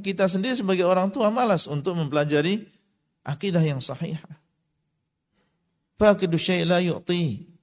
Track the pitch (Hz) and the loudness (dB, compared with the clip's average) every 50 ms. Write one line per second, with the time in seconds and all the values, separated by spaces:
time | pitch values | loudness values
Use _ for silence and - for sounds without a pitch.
0 | 196 190 190 185 196 185 180 190 196 262 254 247 208 190 190 180 180 175 185 185 | -4 -4 -2 0 0 0 0 0 -2 -2 -2 -2 0 0 0 2 2 2 2 2
1 | 185 196 196 285 220 208 226 247 247 220 190 156 - - 147 143 135 185 175 170 | 2 0 0 0 0 0 2 2 2 2 2 0 0 -2 -4 -4 -4 -2 -2 -2
2 | 160 135 139 151 147 147 151 147 147 175 202 220 - - _ _ _ _ _ _ | -2 0 0 0 2 2 2 2 2 2 0 -2 -4 -10 _ _ _ _ _ _
3 | _ _ _ _ - - 147 151 - 196 175 175 160 151 139 131 - - 131 - | _ _ _ _ -8 -8 -6 -4 -2 0 2 2 2 2 0 -2 -6 -8 -8 -8
4 | 165 - 160 151 - - 151 - _ _ _ _ _ _ _ _ _ _ _ _ | -8 -8 -8 -10 -10 -14 -20 -20 _ _ _ _ _ _ _ _ _ _ _ _
5 | _ _ _ _ _ _ _ _ _ _ _ _ _ _ _ _ _ _ _ - | _ _ _ _ _ _ _ _ _ _ _ _ _ _ _ _ _ _ _ 2
6 | 208 208 202 202 190 175 165 160 - - 185 175 170 165 180 175 180 175 156 - | 4 4 4 4 2 0 0 0 0 0 0 0 2 2 2 2 2 0 -2 -4
7 | - - 175 175 170 143 101 - - - - _ | -4 -4 -2 0 0 -2 -4 -6 -10 -16 -20 _